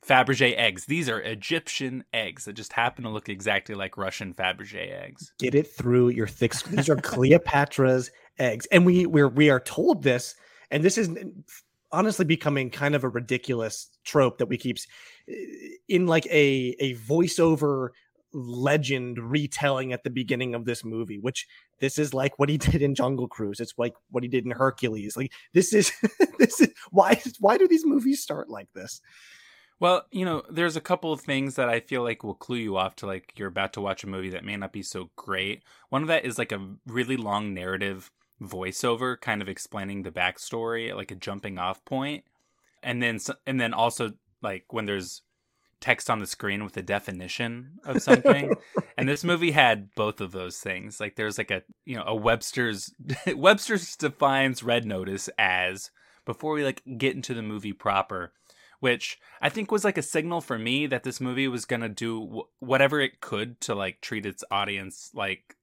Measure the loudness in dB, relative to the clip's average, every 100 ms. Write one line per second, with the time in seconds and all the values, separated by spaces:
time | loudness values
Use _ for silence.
0 | 6 4 6 4 4 4 0 0 -6 -4
1 | -2 -4 -4 -8 -4 -4 -4 -6 -6 -8
2 | -6 -6 -6 -8 -14 -14 -8 0 0 -2
3 | -8 -8 -8 -6 0 0 -2 -8 -8 -6
4 | -6 -6 -10 -4 -2 -2 -8 -10 -10 -10
5 | -14 -18 -20 _ 0 0 0 -4 2 6
6 | 6 4 -2 0 -2 -2 -4 -2 2 2
7 | 0 0 8 8 8 2 2 2 4 4
8 | 0 _ _ _ 0 0 4 6 8 6
9 | 6 6 4 6 6 6 2 0 2 4
10 | 4 2 -2 -14 _ _ _ 2 2 4
11 | 0 -2 -10 -16 -20 -20 _ _ _ 0
12 | 2 2 2 2 2 0 -2 -2 0 2
13 | 0 -4 -2 -4 -2 -2 -2 -6 -16 _
14 | -2 4 4 2 -2 -2 -4 -6 -8 -18
15 | -20 -20 -16 -14 -14 -14 -18 -20 _ 2
16 | 4 2 4 6 6 4 0 -2 -4 -4
17 | -2 2 2 4 4 4 2 0 -4 _
18 | _ _ _ -12 -10 -2 2 2 2 -2
19 | -4 -8 -2 -2 -2 -2 0 0 -2 -4
20 | -4 -4 -2 -2 -2 -4 -4 -6 -6 -6
21 | -6 -6 -6 -6 -10 -18 _ _ -4 0
22 | -2 0 -2 2 2 2 2 4 2 2
23 | 0 0 -4 -4 -6 -6 -10 -4 -4 -4
24 | _ -6 0 -2 -2 0 0 2 -4 -4
25 | -8 -6 -6 -8 0 2 6 6 4 2
26 | -2 4 2 6 4 6 2 2 0 4
27 | 6 6 2 0 4 6 6 6 4 2
28 | 2 0 -2 -8 -8 -12 -14 -14 -14 -14
29 | _ -20 -20 -20 -20 _ _ _ 2 2
30 | 0 -4 -2 -2 -4 -2 0 0 -2 -2
31 | 0 -4 -2 -2 -2 -2 0 0 -2 -4
32 | -2 -4 -6 -10 -6 -6 -2 -2 -2 -4
33 | -8 -10 -12 -10 -8 -2 -4 -4 -6 -6
34 | -6 -8 -8 -8 -8 -8 -8 -10 -10 -12
35 | -12 -16 -6 -4 -2 -6 _ _ _ -4
36 | 0 0 0 -4 -4 -4 -8 -14 -8 -4
37 | -2 -2 -2 -2 -2 -6 -4 -4 -4 -6
38 | -14 _ _ _ -12 -8 -6 -2 0 0
39 | -2 -4 -4 -4 -4 -10 -10 -10 -8 -8
40 | -8 -4 -4 -4 -10 -8 -4 -6 -6 -8
41 | -12 -12 -10 -10 -10 -6 -6 -6 -6 -6
42 | -6 -8 _ _ _ _ _ _ -6 -2
43 | -2 -2 -8 -10 -4 -2 -2 2 0 0
44 | -6 -6 _ _ -8 -8 _ -8 -4 -4
45 | -6 -14 _ _ _ _ _ _ -2 -2
46 | 0 -4 -4 -6 -4 -4 -6 -10 -4 -4
47 | -4 -10 -10 -6 -6 -8 -14 -18 -4 -4
48 | 6 6 6 4 2 -4 -4 -8 -6 -4
49 | -2 0 0 2 2 6 6 4 -2 -2
50 | -2 -2 -8 -8 -10 -10 -8 -8 -10 -10
51 | -10 -4 -6 -4 -4 -4 -6 -20 -12 -8
52 | -4 0 2 2 0 -2 -2 -2 -10 _
53 | -8 -4 -4 4 6 4 2 -4 -4 -4
54 | -4 2 2 4 2 0 0 0 0 -4
55 | -4 -6 -6 0 2 2 0 -4 -12 _
56 | _ _ -12 -8 -4 -2 -2 -4 -10 -2
57 | -2 -2 -6 -8 -6 -8 -8 -6 0 0
58 | 0 -6 -10 _ _ _ _ _ 0 0
59 | -2 -12 _ -4 -4 -2 -2 0 2 0
60 | -2 -2 -2 -4 -4 -4 -2 -2 0 -2
61 | -4 -6 -6 -2 -2 -2 -4 -4 -4 -6
62 | -6 -6 -8 -10 -12 _ 0 4 6 4
63 | -2 _ -8 -4 -6 -8 -6 -4 -4 -6
64 | -8 -6 -6 -10 -4 -4 -2 -4 -8 -14
65 | -16 -6 -4 -6 _ -20